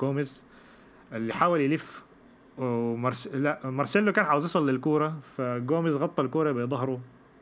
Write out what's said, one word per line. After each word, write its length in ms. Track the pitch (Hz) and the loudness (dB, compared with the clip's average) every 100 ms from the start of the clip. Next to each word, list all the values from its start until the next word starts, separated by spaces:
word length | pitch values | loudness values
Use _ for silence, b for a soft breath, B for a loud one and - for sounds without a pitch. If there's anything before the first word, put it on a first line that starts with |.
غوميز، 400 | 135 139 139 - - B B B B B - | -2 -2 -4 -8 -20 B B B B B -12
اللي 220 | 113 113 | -6 -6
حاول 260 | 104 175 170 | 0 2 4
يلف. 440 | 139 156 - - - - - - - - | 2 0 -4 -16 -20 -20 -20 -20 -20 -6
ومارس-، 720 | 127 117 117 117 123 123 - | -2 0 0 0 -2 -4 -6
لا، 260 | 135 147 151 135 | -2 -2 -2 -4
مارسيلو 420 | 131 139 202 208 | -2 0 2 4
كان 120 | 202 | 4
عاوز 180 | 165 147 | 4 2
يوصل 280 | 165 180 143 | 2 2 2
للكرة، 480 | 131 151 151 156 160 - - | 2 2 2 2 -4 -10 -6
فغوميز 580 | 123 120 123 165 165 143 | -4 -2 0 0 2 0
غطى 260 | 160 - | 0 0
الكرة 300 | 131 156 156 | 0 0 0
بظهره 480 | 123 123 131 131 127 - - - - | 0 -2 -2 -2 -4 -8 -20 -20 -20